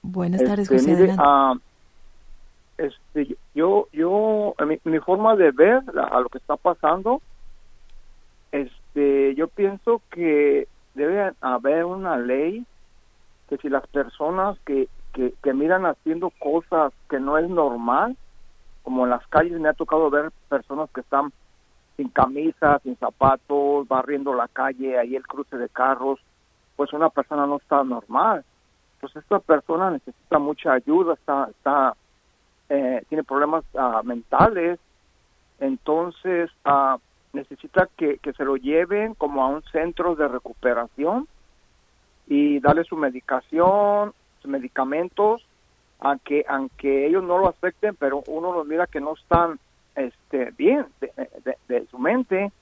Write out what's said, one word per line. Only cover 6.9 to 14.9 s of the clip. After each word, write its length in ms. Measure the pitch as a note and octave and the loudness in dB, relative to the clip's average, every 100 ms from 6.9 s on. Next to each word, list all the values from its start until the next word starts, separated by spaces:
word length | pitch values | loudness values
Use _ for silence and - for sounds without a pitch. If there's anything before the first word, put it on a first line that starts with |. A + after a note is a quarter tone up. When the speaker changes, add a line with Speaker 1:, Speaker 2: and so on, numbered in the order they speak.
| F3 G3 C4 - - - - - - - - - - - _ _ | 0 0 -2 -4 -20 -18 -18 -20 -20 -20 -20 -20 -20 -20 _ _
Speaker 2:
este, 840 | C#3+ B2+ - - C#3+ C#3+ C#3 C#3 C#3 | -6 -6 -12 -8 0 2 4 2 2
yo 100 | D#3+ | -4
pienso 560 | - G3 G3 - A#3 _ | 0 -2 0 -2 -2 _
que 560 | F3 E3+ D3 D3 C#3 - _ _ C3 | -4 2 4 4 2 -2 _ _ -4
debe 360 | D3 G3 F#3+ - | -2 0 -2 -4
haber 440 | C3 B2 C3 D#3 | -4 -2 0 0
una 320 | E3+ F#3 F#3 C#3 | -2 -4 -4 -4
ley 500 | A#2+ C3 D#3+ A3 B3 - - - _ _ - _ _ | -2 -2 -2 -6 -12 -20 -20 -20 _ _ -20 _ _
que 100 | - | -8
si 100 | D3 | -4
las 180 | C#3 - | -4 -4
personas 720 | C#3+ C3 - D3+ F#3 F#3+ G3 - | -6 -6 -4 -4 -2 -4 -4 -4
que, 220 | C#3 C3 | -2 -2